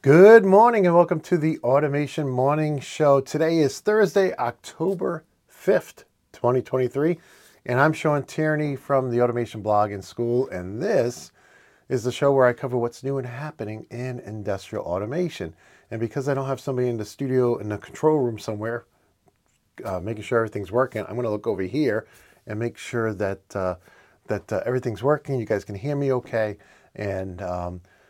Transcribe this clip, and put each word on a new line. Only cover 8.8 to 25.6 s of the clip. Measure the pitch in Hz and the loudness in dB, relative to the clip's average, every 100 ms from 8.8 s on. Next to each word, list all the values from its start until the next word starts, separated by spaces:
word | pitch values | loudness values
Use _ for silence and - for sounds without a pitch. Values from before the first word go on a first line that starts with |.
| - 139 131 | -2 0 0
the | 120 | 2
Automation | 120 120 117 113 | 2 0 -4 -6
Blog | 104 104 104 | 0 2 0
and | 101 | -4
School, | - - 120 120 - | -12 -6 -2 0 -2
and | 90 90 107 | -6 -8 -6
this | 190 190 120 - - _ _ _ _ _ _ | 0 0 0 -4 -20 _ _ _ _ _ _
is | 127 | -4
the | 117 | -4
show | 117 143 | 0 2
where | 139 127 | 4 2
I | |
cover | 120 135 123 | 2 -4 -4
what's | 117 - | -4 -6
new | 131 139 | -8 -6
and | 120 | -8
happening | 123 151 - 104 110 - | -12 -14 -10 -10 -10 -12
in | 117 127 120 | -10 -10 -10
industrial | - 107 101 98 - 104 | -12 -10 -6 -6 -6 -10
automation. | 92 90 107 151 175 - 82 - _ _ _ | -6 -6 -4 -4 -6 -6 -12 -12 _ _ _
And | 110 | -8
because | 113 147 135 | -6 -4 -4
I | |
don't | 139 135 | -4 -4
have | 131 | -6
somebody | - 127 123 | -4 -2 -2
in | 117 | -2
the | 104 | -8
studio, | - 139 127 120 117 | -8 -2 2 2 0
in | 104 | -4
the | 104 | -8
control | - - 156 156 | -10 -2 0 2
room | 123 110 | 0 -4
somewhere, | - 107 113 117 _ _ _ _ _ _ _ _ _ - 110 | -10 -8 -6 -8 _ _ _ _ _ _ _ _ _ -14 -8
uh, | 92 | -6
making | 98 107 | -6 -8
sure | 101 117 | -2 -2
everything's | 113 107 92 | 0 -6 -4
working, | 113 127 107 - | -2 -2 -4 -8
I'm | 113 | -6
gonna | 120 | -4
look | 107 117 | -4 -4
over | 95 | -4
here | 92 131 139 107 - - _ _ - | -4 -2 0 -2 -6 -20 _ _ -12
and | 107 | -6
make | 117 - | -6 -8
sure | - 120 113 | -8 -4 -4
that, | 98 101 98 _ 101 | -2 -4 -4 _ -4
uh, | 92 87 _ _ _ _ - | -4 -4 _ _ _ _ -8
that, | 104 - | -8 -4
uh, | 104 117 | -4 -2
everything's | 127 120 98 | -4 -4 -2
working. | 127 147 - 131 | -2 -2 -2 -6
You | 110 | -2
guys | 104 | -4